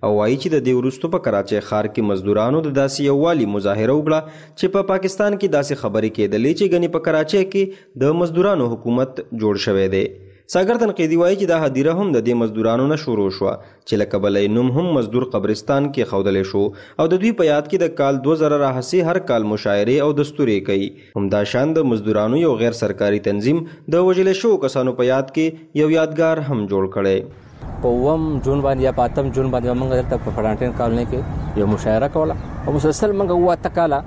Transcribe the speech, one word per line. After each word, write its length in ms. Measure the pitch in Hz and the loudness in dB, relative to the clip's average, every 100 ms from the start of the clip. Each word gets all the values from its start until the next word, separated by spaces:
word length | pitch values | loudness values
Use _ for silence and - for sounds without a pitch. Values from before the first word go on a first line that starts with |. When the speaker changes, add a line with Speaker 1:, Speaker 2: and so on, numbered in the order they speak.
Speaker 1:
او 60 | 110 104 | 0 0
وایي 200 | 107 131 | 2 0
چې 120 | 175 | 0
د 100 | 156 123 | 0 2
دې 60 | 127 | 2
وروسته 340 | 127 131 165 | 0 -4 -4
په 100 | 175 151 | -2 0
کراچۍ 340 | 104 98 104 - | -2 0 -4 -2
ښار 200 | 107 107 | -2 -2
کې 160 | 107 107 | -2 -2
مزدورانو 540 | 98 95 104 110 151 156 | -2 0 2 2 0 0
د 80 | 135 | -2
داسې 200 | 135 139 143 | -2 0 0
یووالي 360 | 139 160 165 107 | 2 2 2 0
مظاهره 420 | 101 98 101 110 147 | 0 -2 0 2 2
وکړه 240 | 151 156 156 - - - | 2 0 -2 -18 -20 -4
چې 80 | 185 196 | -2 0
په 140 | 196 | 0
پاکستان 460 | 190 185 190 208 202 | -2 -2 0 0 0
کې 160 | 196 151 | 0 0
داسې 180 | 143 139 | 0 -4
خبرې 280 | 127 104 107 107 | -2 0 -2 0
کېدلې 360 | 101 107 127 165 | 0 2 0 2
چې 140 | 196 | 2
ګنې 160 | 175 170 | 2 0
په 60 | 165 165 | -2 0
کراچۍ 380 | 156 156 202 190 | 0 0 0 0
کې 120 | 196 190 190 - - | 0 -2 -6 -18 0
د 180 | 135 165 | 0 2
مزدورانو 480 | 175 165 190 190 120 117 | 0 2 2 2 0 -2
حکومت 500 | 117 120 131 131 - 117 | -2 0 0 -4 -10 -2
جوړ 260 | 107 101 - | 0 0 2
شوی 240 | 98 95 95 | 2 2 2
دی. 100 | 98 - - - _ | -2 -6 -20 -20 _
ساګر 220 | 175 190 233 | 0 2 2
تنقیدي 360 | 220 196 160 165 | 0 0 0 2
وایي 160 | 175 196 | 2 2
چې 100 | 190 | 0
دا 60 | 165 | 0
هدیره 320 | 156 127 143 170 | 0 0 0 0
هم 140 | 202 | 0
د 60 | 131 110 | 0 2
دې 80 | 120 | 0
مزدورانو 440 | 113 107 110 117 135 | 0 0 0 2 0
نه 60 | 151 | 0
شروع 260 | 151 110 98 92 | -2 0 0 0
شوه، 160 | 95 - - - - | -2 -4 -12 -20 -4
چې 80 | 107 | -2
له 60 | 101 | 0
کبله 320 | 101 101 101 | 0 0 2
یې 80 | 101 110 | 2 2
نوم 120 | 127 | 2
هم 180 | 127 180 147 | 0 0 0
مزدور 280 | 110 117 123 | 0 -2 -2
قبرستان 580 | 110 101 107 - 139 143 | 0 0 -2 0 0 0
کې 160 | 135 110 | -2 -2
ښودلی 320 | 98 98 95 95 | 0 0 0 0
شو 100 | 101 101 101 - - | 0 -2 -4 -18 -2
او 60 | 160 | 0
د 60 | 185 | 2
دوی 100 | 214 233 | 0 2
په 60 | 165 | 2
یاد 160 | 147 147 | 2 0
کې 100 | 190 | 0
د 140 | 170 - | -2 0
کال 200 | 139 139 139 | 0 0 0
دوه 100 | 160 | 2
زره 160 | 156 147 | 2 2
راهسې 480 | 139 127 123 185 165 | 0 -2 -2 0 2
هر 100 | 180 175 | -2 0
کال 160 | 120 107 | 0 0
مشاعرې 440 | 107 107 101 104 139 | -2 0 0 2 2
او 80 | 147 147 | 2 0
دستورې 400 | 147 147 135 101 98 | -2 0 2 2 0
کوي. 180 | 98 98 - - - | -2 -2 -8 -10 -4
همدا 240 | 98 104 101 | 0 0 0
شان 200 | 123 143 160 | 0 0 2
د 100 | 139 | 2
مزدورانو 460 | 113 104 107 107 135 | 0 0 0 2 2
یو 100 | 170 117 | 2 2
غیر 160 | 117 113 | 0 0
سرکاري 360 | 107 98 101 104 | -4 0 0 0
تنظیم 340 | 101 101 113 165 165 - - | 0 -2 0 -2 -2 -14 -2
د 120 | 165 185 | 2 4
وژل 220 | 185 190 185 | 4 2 2
شوو 180 | 233 202 131 | 2 2 2
کسانو 260 | 135 127 123 | 0 -2 0
په 80 | 123 | 2
یاد 240 | 131 135 160 | 2 0 -2
کې 420 | 160 160 - 147 | -2 -2 -8 0
یو 80 | 151 | 2
یادګار 420 | 160 156 151 160 160 143 | 4 2 2 0 0 -2
هم 100 | 131 101 | -2 0
جوړ 100 | 98 95 | 0 -2
کړی. 240 | 101 98 95 - - - - - - | -2 0 0 -2 -16 -20 -16 -14 -4
Speaker 2:
په 80 | 127 120 | -2 0
اووم 320 | 135 160 160 143 | 2 0 0 -2
جون 180 | 131 139 139 | 0 0 0
باندې 160 | 135 131 | 0 0
یا 40 | 127 | 0
په 80 | 120 | -2
اتم 220 | - 139 131 | 0 -2 -2
جون 120 | 131 | -2
باندې 300 | 123 120 123 | -2 -2 -2
موږ 100 | 131 127 | 0 -2
دلته 160 | 123 120 110 | -2 -4 -4
په 80 | 101 | -2
فرانټین 420 | 110 104 123 113 | -2 -2 -4 -2
کالوني 240 | 117 117 120 | -2 0 -2
کې 480 | - - - - - | -4 -6 -6 -6 -2
یو 40 | 101 | 0
مشاعره 380 | 104 - 110 143 | 0 0 0 0
کوله 240 | 165 156 156 - - - | -2 -2 -4 -8 -8 -4
او 100 | 143 | 0
مسلسل 380 | 143 151 214 196 | 0 0 0 0
موږ 120 | 196 175 | 0 2
اووه 200 | 180 170 | 2 0
اته 160 | 180 175 | -2 0
کاله 200 | 165 143 | 0 0